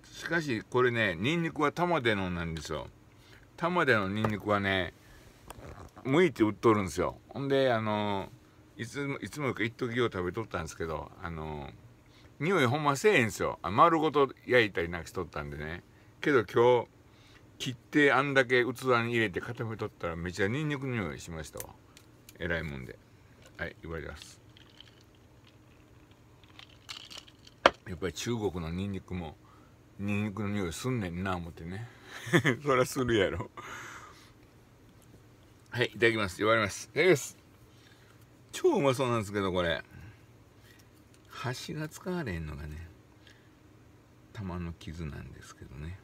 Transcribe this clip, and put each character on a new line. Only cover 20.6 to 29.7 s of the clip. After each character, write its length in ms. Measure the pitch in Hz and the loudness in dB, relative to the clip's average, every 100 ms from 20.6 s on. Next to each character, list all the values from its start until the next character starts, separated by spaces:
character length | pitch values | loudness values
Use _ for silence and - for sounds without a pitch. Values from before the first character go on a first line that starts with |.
ン 60 | 151 | -2
ニ 100 | 143 | -4
ク 80 | 135 | -4
の 80 | |
匂 200 | 120 87 | -4 -4
い 60 | 65 | -6
し 100 | - | -10
ま 120 | 80 | -12
し 80 | 78 | -10
た 80 | - | -12
わ。 140 | - - - - - - - - | -16 -18 -20 -20 -20 -20 -20 -8
え 100 | 85 | -4
ら 100 | 82 | -4
い 40 | |
も 120 | 80 69 | -4 -10
ん 80 | |
で。 140 | 62 - - - - - - - | -12 -16 -20 -20 -20 -20 -20 -10
は 100 | 82 | -10
い、 80 | - | -10
言 80 | 82 | -10
わ 80 | 82 | -10
れ 80 | 73 | -10
ま 100 | 78 | -14
す。 240 | - - - - - - - - - - - - - - - - - - - - - - - - - - - - - - - - - - - - - | -18 -20 -20 -20 -20 -20 -20 -20 -20 -20 -20 -20 -20 -20 -20 -20 -20 -20 -20 -20 -20 -20 -20 -20 -20 -20 -16 -16 -16 -18 -20 -20 -20 2 2 2 -12
や 60 | |
っ 40 | 82 | -6
ぱ 100 | 90 | -6
り 40 | |
中 240 | - 113 120 | -4 -4 -2
国 240 | 101 87 | -2 -2
の 100 | 80 | -4
ニ 180 | 87 98 | -4 -4
ン 40 | |
ニ 80 | 95 | -6
ク 140 | - | -8
も、 220 | 92 80 - - - - | -8 -8 -12 -20 -20 -20